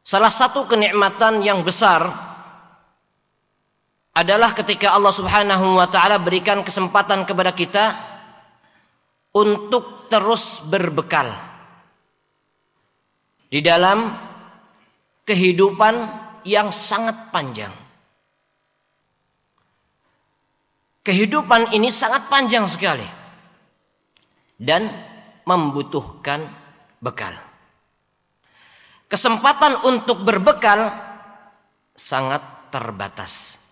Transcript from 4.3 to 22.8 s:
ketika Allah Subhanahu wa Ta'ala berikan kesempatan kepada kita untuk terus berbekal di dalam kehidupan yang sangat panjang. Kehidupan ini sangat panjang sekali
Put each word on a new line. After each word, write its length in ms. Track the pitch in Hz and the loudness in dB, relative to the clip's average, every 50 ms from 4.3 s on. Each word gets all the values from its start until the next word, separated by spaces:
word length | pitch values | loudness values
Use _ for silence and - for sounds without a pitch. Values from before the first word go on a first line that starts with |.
| 196 208 233 226 208 | 6 6 4 4 2
ketika 400 | 170 160 - 208 196 202 202 185 | 0 -4 -4 -4 0 2 4 4
Allah 160 | 202 202 202 185 | 6 4 4 4
Subhanahu 640 | - 190 180 - 208 208 202 196 185 185 190 185 | 2 0 2 2 2 2 2 2 2 2 4 4
wa 80 | 185 180 | 4 4
Ta'ala 320 | 175 185 190 175 196 208 | 4 4 2 4 4 2
berikan 480 | 202 175 175 180 185 175 214 202 202 180 | 2 0 0 -2 0 0 0 0 0 0
kesempatan 640 | - - 196 190 180 185 202 202 202 208 196 190 180 | -2 -2 -2 -2 0 2 0 2 2 0 -2 -2 -4
kepada 240 | 196 170 - 185 180 | -2 0 0 -2 0
kita 400 | 180 175 170 - 202 208 220 - - - - - - - - - - _ _ _ _ _ _ _ _ _ _ _ _ _ _ _ _ _ _ _ | -2 -6 -2 0 0 0 0 0 -4 -12 -16 -18 -20 -20 -20 -20 -20 _ _ _ _ _ _ _ _ _ _ _ _ _ _ _ _ _ _ _
untuk 720 | 202 208 208 208 208 208 - 240 247 233 - - - - - | 2 2 2 2 0 -2 -2 -4 -4 -4 -4 -18 -20 -10 -2
terus 560 | 226 214 196 208 226 214 - - - - 151 | -2 0 2 2 0 0 0 -2 -4 -6 -8
berbekal 640 | 156 156 196 180 170 156 147 156 - 170 156 135 120 107 98 - - - - - - - _ _ _ _ _ _ _ _ _ _ _ _ _ _ _ _ _ _ _ _ _ _ _ _ _ _ _ _ _ _ _ _ _ _ _ - | -4 -2 -2 -2 -2 -4 -4 -6 -2 -2 -2 -2 -2 -6 -12 -16 -18 -20 -20 -20 -20 -20 _ _ _ _ _ _ _ _ _ _ _ _ _ _ _ _ _ _ _ _ _ _ _ _ _ _ _ _ _ _ _ _ _ _ _ -4
di 80 | 147 | 0
dalam 480 | 156 160 170 170 180 185 196 214 233 220 - - - - - - - - - _ _ _ _ _ _ _ _ _ _ _ _ _ _ - | 2 4 4 4 4 4 2 2 0 -4 -8 -12 -16 -18 -20 -20 -20 -20 -20 _ _ _ _ _ _ _ _ _ _ _ _ _ _ -4
kehidupan 680 | 208 180 185 185 180 170 196 196 196 - 214 214 220 240 233 220 - - - - - - - 185 | 0 2 2 2 4 4 2 2 2 2 2 2 2 0 -4 -8 -12 -14 -16 -18 -20 -18 -6 -2
yang 240 | 202 208 214 208 180 | 0 0 0 0 -2
sangat 560 | - - - - 202 226 - 220 226 - - | -2 0 0 -2 -2 -4 -4 -6 -8 -12 -8
panjang. 480 | - 180 151 131 120 107 107 98 87 - - _ _ _ _ _ _ _ _ _ _ _ _ _ _ _ _ _ _ _ _ _ _ _ _ _ _ _ _ _ _ _ _ _ _ _ _ _ _ _ _ _ _ _ _ _ _ _ _ _ _ _ _ _ _ _ _ _ _ _ _ _ _ _ _ | -6 -6 -6 -6 -10 -12 -14 -14 -16 -20 -20 _ _ _ _ _ _ _ _ _ _ _ _ _ _ _ _ _ _ _ _ _ _ _ _ _ _ _ _ _ _ _ _ _ _ _ _ _ _ _ _ _ _ _ _ _ _ _ _ _ _ _ _ _ _ _ _ _ _ _ _ _ _ _ _
Kehidupan 720 | - 190 185 208 214 208 - - 180 240 226 226 226 - | -2 0 2 2 2 0 -2 2 2 2 2 2 2 0
ini 160 | 214 214 254 226 | 0 2 2 0
sangat 400 | - - 226 240 269 - - 254 | 0 0 0 -2 -2 -2 0 0
panjang 320 | 269 269 233 220 240 214 | 0 2 2 0 0 0
sekali 400 | 185 160 165 | -2 -4 -4